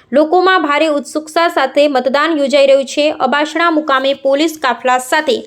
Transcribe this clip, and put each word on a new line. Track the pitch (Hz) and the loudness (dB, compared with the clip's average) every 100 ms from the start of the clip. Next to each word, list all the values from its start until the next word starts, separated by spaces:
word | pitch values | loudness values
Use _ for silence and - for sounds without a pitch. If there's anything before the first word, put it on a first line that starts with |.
| _ | _
લોકોમાં | 247 311 359 370 370 | 0 2 2 2 2
ભારે | 294 285 320 | 0 0 0
ઉત્સુકતા | 294 254 302 311 - 339 | -2 -4 -8 -4 -2 0
સાથે | 339 262 285 294 | 0 -2 2 2
મતદાન | 262 254 262 311 320 | 2 0 0 0 0
યોજાઈ | 277 277 277 | 0 4 4
રહ્યું | 277 269 | 4 2
છે. | - 294 | -2 -2
અબાસણા | 311 247 285 302 311 339 | 0 -2 0 -2 0 0
મુકામે | 311 311 269 269 | 0 0 -2 0
પોલીસ | 277 269 277 320 311 | -2 -2 0 0 -2
કાફલા | 262 240 254 247 | -4 -2 -2 -2
સાથે | 254 311 311 220 | 0 -2 0 -4